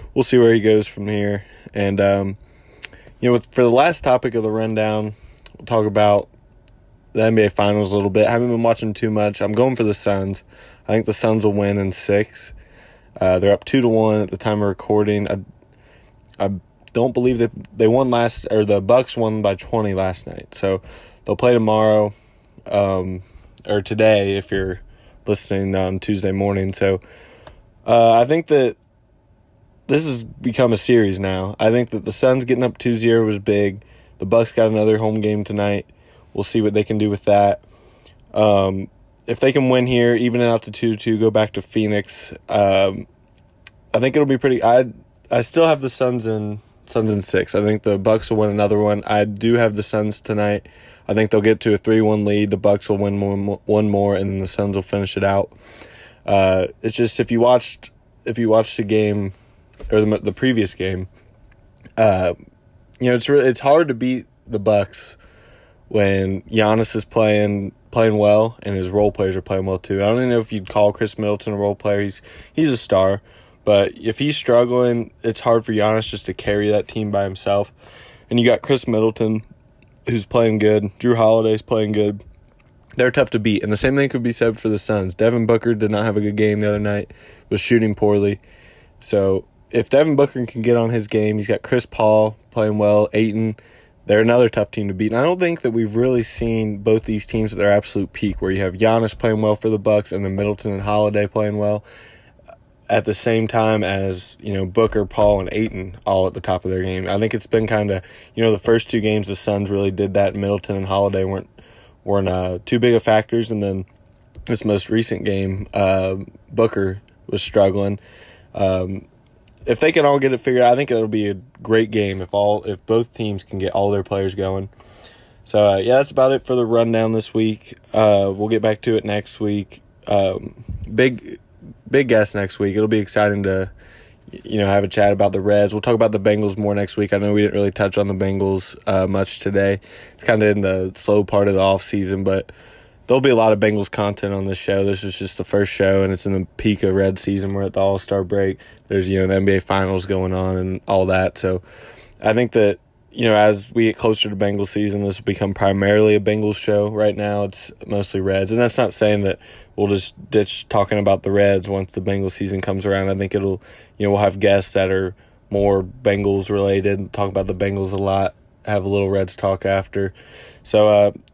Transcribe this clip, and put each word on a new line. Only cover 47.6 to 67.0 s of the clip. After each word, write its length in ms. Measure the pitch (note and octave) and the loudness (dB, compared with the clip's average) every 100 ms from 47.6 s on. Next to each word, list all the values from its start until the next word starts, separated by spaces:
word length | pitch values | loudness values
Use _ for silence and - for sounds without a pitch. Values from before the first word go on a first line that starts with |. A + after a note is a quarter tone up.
think 220 | G#2 G#2+ | 0 0
the 140 | G#2+ G2 | 0 0
Bucks 320 | G2 A2 - | 2 0 0
will 60 | G#2+ | 0
win 120 | G#2+ | 0
another 280 | G#2 G#2 G#2 | 2 0 2
one. 240 | G#2+ G#2 - | 2 0 0
I 180 | G#2 | 0
do 300 | G#2 G2+ A#2 | 0 0 2
have 220 | A#2+ A2+ G#2 | 4 2 0
the 60 | |
Suns 380 | - G#2+ G#2+ G#2+ | -4 -2 -2 -6
tonight. 480 | - G#2 G#2 G2+ - - - - - | -6 -2 -2 -2 -6 -20 -20 -14 -4
I 60 | |
think 160 | G#2 G#2+ | 0 2
they'll 100 | A2 | 2
get 200 | G#2+ G#2+ | 4 2
to 120 | A#2 | 2
a 60 | G2+ | 0
three 220 | - A2 | 2 2
one 240 | G#2+ G#2+ | 4 2
lead. 260 | G#2 G#2 G#2 | 0 0 0
The 60 | G2 | 0
Bucks 300 | G#2+ G2+ - | 2 2 0
will 100 | G2+ | -2
win 180 | G2+ G2+ | 0 -2
more, 200 | G2 G2 | -2 -2
mo-, 260 | G2+ G2+ | -4 -4
one 240 | - G#2 G#2+ | 0 2 2
more, 260 | G2+ G2+ | 2 2
and 160 | F#2+ G2 | 0 -2
then 100 | F#2+ | -4
the 60 | F#2 | -4
Suns 300 | - G2+ G2 | -4 -2 -2
will 60 | |
finish 340 | - G2+ G2 G2+ | -4 -4 -4 -2
it 80 | |
out. 260 | G2 G2 - - - - - - - _ - | 0 0 -2 -8 -20 -20 -20 -20 -20 _ -2
Uh, 400 | G2 F#2+ F#2 F#2 - | 2 4 2 -2 -4
it's 140 | A2 A#2 | -6 -2
just 240 | A#2 - | 0 0
if 100 | A2+ | 0
you 100 | A#2 | 2
watched, 520 | A#2+ B2 - - - _ _ _ | 4 4 2 -12 -18 _ _ _
if 140 | - A#2 | -8 -2
you 100 | A2+ | 2
watched 280 | A2 A2 - | 2 2 -4
the 80 | |
game 480 | G#2 G#2+ G#2+ G#2 F#2+ - _ _ _ - - | -2 0 0 -2 -6 -10 _ _ _ -14 -2
or 100 | G#2+ | 2
the, 180 | G#2+ G#2 | 2 0
the 140 | G#2 | -4
previous 420 | - C3+ A2+ G2 | -4 -2 0 -2
game, 340 | - F#2+ F#2 F#2 _ _ _ _ _ _ _ - - | -4 -6 -6 -10 _ _ _ _ _ _ _ -8 2
uh, 380 | A2 F#2 F2+ - - _ _ _ _ - | 4 4 0 -4 -12 _ _ _ _ -4
you 80 | B2 | 0
know, 60 | |
it's 140 | B2 - | 0 4
re-, 120 | C#3+ | 4
it's 200 | B2+ A#2+ | 4 2
hard 280 | C#3 D#3 D#3 | 4 4 4
to 60 | |
beat 320 | A2+ B2+ B2+ - _ - | -2 -4 -4 -8 _ -8
the 120 | A2 | -4
Bucks 580 | G#2 G#2 F#2+ - - - - _ - - _ _ - | 2 2 0 -8 -20 -20 -20 _ -20 -20 _ _ -4
when 540 | G#2+ G2 G2 F#2+ F#2+ | 0 2 0 -2 -4
Giannis 540 | - A2 G#2+ A2+ A2 | -4 0 2 2 0
is 80 | A2 | -4